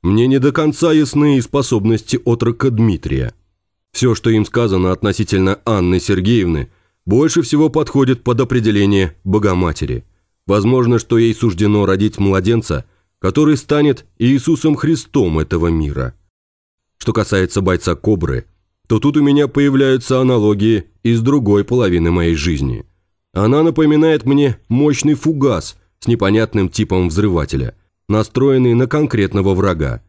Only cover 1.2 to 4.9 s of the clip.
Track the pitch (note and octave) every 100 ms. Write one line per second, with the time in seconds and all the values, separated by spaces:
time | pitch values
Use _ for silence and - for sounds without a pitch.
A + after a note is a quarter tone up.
1.2 | D3 C#3 A#2+ C#3+ C3 A2+ G#2 A2+ - B2+
2.2 | - A#2 A2+ A#2 C3+ A2 A2+ E2+ - C2+
3.2 | B1 - _ _ _ _ _ - A#2+ A2
4.2 | A#2 A2 G#2 A2+ A#2 F#2+ F2+